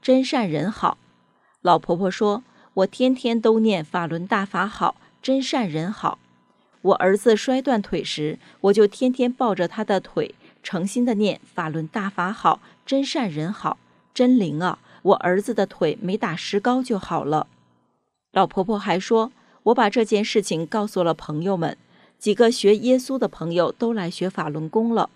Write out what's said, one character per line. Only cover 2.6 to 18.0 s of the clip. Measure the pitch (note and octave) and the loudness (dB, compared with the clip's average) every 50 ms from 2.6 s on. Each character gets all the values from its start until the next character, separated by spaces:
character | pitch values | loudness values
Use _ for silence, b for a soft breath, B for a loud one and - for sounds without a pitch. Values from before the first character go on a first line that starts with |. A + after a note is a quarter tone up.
| b b b | b b b
：“我 | G3 F#3+ | 0 0
天 | G3 - - B3+ B3+ C4 | 0 0 0 0 0 0
天 | B3+ - A#3+ A#3 A#3 | 0 -2 -2 -2 2
都 | A3 A3+ A3 A3+ | 2 4 4 4
念 | A3 A3 G#3 E3+ D#3 | 4 2 2 0 -2
法 | - - F3+ E3+ | -4 -4 -4 -4
轮 | D3+ E3 E3 F3+ | -4 -6 -6 -4
大 | F#3+ A#3 G3+ G3 | -2 -2 -2 -2
法 | G3+ - F3 F#3 | -2 -2 -4 -4
好， | G#3 - - G3 - - b b b b _ | -4 -4 -2 -2 -2 -2 b b b b _
真 | - - C4 C4+ | -2 0 0 0
善 | C4 - - C4+ A#3 | 0 -2 -2 -2 -2
人 | F3+ D3 D#3 D#3+ F3+ | -2 -4 -4 -4 -6
好。 | G#3+ - - - - _ _ _ _ _ _ _ _ _ _ _ _ _ | -8 -4 -6 -6 -6 _ _ _ _ _ _ _ _ _ _ _ _ _
我 | - F#3 G3 | 2 2 2
儿 | - - F#3 F#3+ | 4 4 2 2
子 | G3+ - B3 A3 | 4 4 4 4
摔 | G#3 - - B3+ C4 | 4 2 0 0 0
断 | C4 D4 B3+ G#3+ | 0 0 0 0
腿 | G3+ - - D#3 | 0 -2 -6 -6
时， | - - - - D3+ D3+ D#3+ b b b b b | -4 -6 -6 -4 -4 -6 -6 b b b b b
“我 | - G3 G3+ | 2 4 6
就 | G#3+ G#3+ | 6 6
天 | G3+ - - C4 B3+ | 4 4 0 -2 -2
天 | B3 - B3 B3 | 0 0 -2 -2
抱 | B3 _ C4 A#3 F#3+ | 0 _ 0 0 0
着 | G3 F3+ | 0 -2
他 | E3 - - G#3+ | -2 -2 -6 -2
的 | - G#3 F#3 | 0 0 -2
腿， | F3+ - - - D3+ - - b b b b b _ | -2 -4 -4 -4 -4 -4 -8 b b b b b _
诚 | - - F3 F3 | -8 -6 -4 -4
心 | G3+ - B3 A#3+ | -4 -2 0 0
地 | A#3+ A3 | 0 2
念 | G3+ G#3+ G3 D#3+ - - | 2 0 0 -2 -4 -10
法 | _ _ - E3+ | _ _ -8 -6
轮 | D#3 D3 D#3+ D#3+ | -4 -4 -6 -8
大 | D#3 - A3 G3 G3 | -6 -6 -6 -6 -6
法 | - - F3 F#3 | -4 -4 -4 -4
好， | A3 - - E3+ - b b b b b b | -6 -2 0 0 0 b b b b b b
真 | - C4+ C4+ C#4 | -4 -2 -2 -2
善 | C4 - E4 B3 G3 | -2 -4 -4 -4 -4
人 | D3 D3+ D#3 E3+ | -4 -4 -6 -6
好， | G#3 - - E3 - b b b b b b _ _ | -8 -6 -6 -6 -6 b b b b b b _ _
真 | - B3 B3 B3+ B3 | 0 4 4 4 4
灵 | G3+ D#3+ C#3+ D3+ | 2 0 -2 -2
啊。” | F3 F3+ - b b b b b | -2 -4 -4 b b b b b
我 | b F3 G3+ | b 2 2
儿 | - - F3 F3+ G3 | 4 2 0 0 0
子 | G#3 - A#3 | 0 -2 -2
的 | G#3+ G3 | -2 -2
腿 | F#3+ - - F3+ D#3 - - | -2 -2 -2 -2 -2 -2 -2
没 | - F3+ F#3 | -4 -4 -4
打 | - - F#3+ D#3 | -4 -4 -6 -6
石 | F3 - - - G3+ | -8 -8 -4 -4 -2
膏 | G3+ B3 B3 B3+ | 0 0 0 0
就 | B3+ - A#3 | 0 -2 -4
好 | F#3+ - - E3+ D3+ C3+ | -4 -4 -4 -4 -4 -2
了。” | C#3 D#3 D3+ - _ _ _ _ _ _ _ _ _ _ _ | 0 -2 -2 -2 _ _ _ _ _ _ _ _ _ _ _